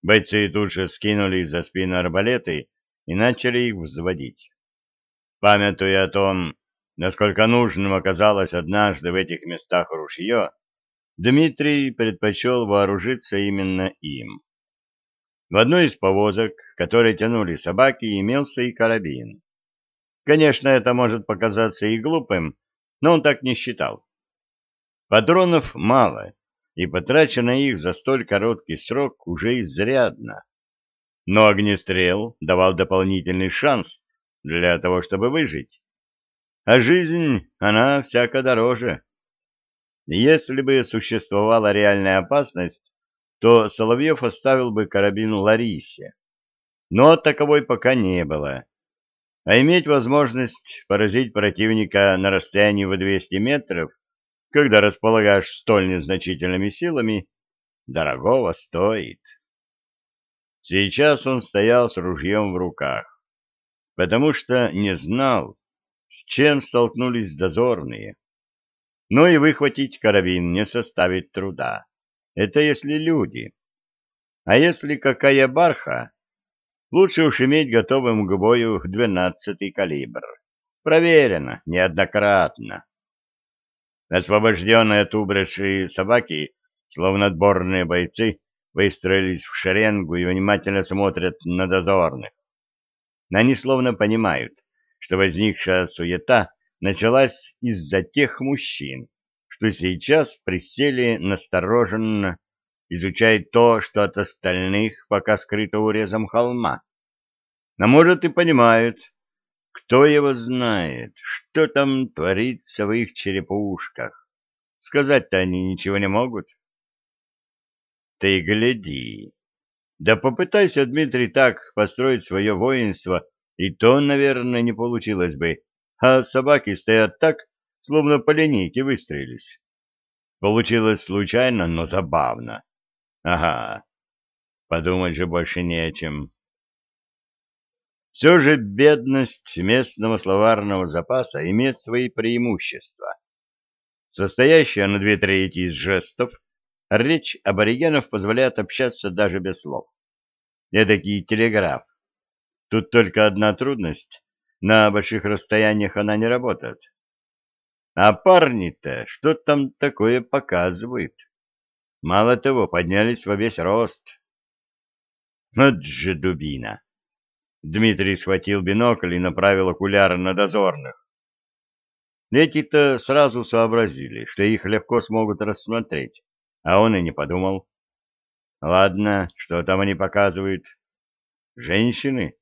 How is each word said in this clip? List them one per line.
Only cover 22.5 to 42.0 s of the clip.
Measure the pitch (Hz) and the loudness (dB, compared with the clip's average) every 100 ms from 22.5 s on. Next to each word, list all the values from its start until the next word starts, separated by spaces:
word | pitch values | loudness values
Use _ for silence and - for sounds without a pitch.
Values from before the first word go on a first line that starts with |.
| - _ _ _ _ | -10 _ _ _ _
но | 147 | 2
он | 165 | 4
так | 147 135 | 2 0
не | 127 123 | -4 -4
считал. | - 117 65 53 _ _ _ _ _ _ _ _ _ _ _ | -6 -6 -6 -8 _ _ _ _ _ _ _ _ _ _ _
Патронов | 107 - 180 180 165 - | 2 4 2 4 2 -2
мало, | - 98 131 104 57 50 _ _ _ _ - | -4 2 4 2 0 -14 _ _ _ _ -8
и | 87 | -4
потрачено | 87 90 143 156 123 120 131 | -4 0 2 2 2 0 0
их | 139 98 | 0 -2
за | 80 | -4
столь | 95 - 135 113 | -6 -4 -4 -2
короткий | 101 110 113 - 80 | -2 0 -4 -8 -10
срок | - 123 139 _ - | -6 -4 -4 _ -12
уже | 87 101 123 | -6 -2 -2
изрядно. | 92 85 104 131 117 - 57 50 _ _ _ _ _ _ _ _ - | -4 -4 -2 0 0 -4 -16 -16 _ _ _ _ _ _ _ _ 0
Но | 101 107 | 4 6
огнестрел | 98 104 101 - 92 90 95 117 _ | 4 0 -2 -2 0 2 0 -4 _
давал | 78 90 92 | -2 2 2
дополнительный | 87 95 95 95 95 87 92 92 | 2 0 0 0 -2 -2 -4 -4
шанс | - 147 127 - - _ _ _ _ | -2 -2 -2 -6 -16 _ _ _ _
для | 71 85 87 85 | -8 -2 0 0
того, | 90 90 | 0 -2
чтобы | 87 95 120 | -2 -4 -2
выжить. | 156 147 76 - - _ _ _ _ _ _ _ _ - | -2 -4 -8 -14 -20 _ _ _ _ _ _ _ _ 4
А | 123 | 4
жизнь, | 117 175 165 170 156 113 - _ | 6 2 2 -2 0 -2 -6 _
она | 101 107 131 143 | 0 2 2 0
всяко | 131 120 120 135 | -2 -2 0 -2
дороже. | 131 120 117 120 120 76 _ _ _ _ _ _ _ _ _ _ - | 0 0 0 -2 -4 -8 _ _ _ _ _ _ _ _ _ _ -6
Если | 82 131 156 156 135 | 2 4 4 2 -4
бы | 135 135 | 2 2
существовала | 120 113 - 113 - 101 107 113 104 | 0 -6 -4 -6 -2 0 4 4 4
реальная | 101 104 101 | 4 4 4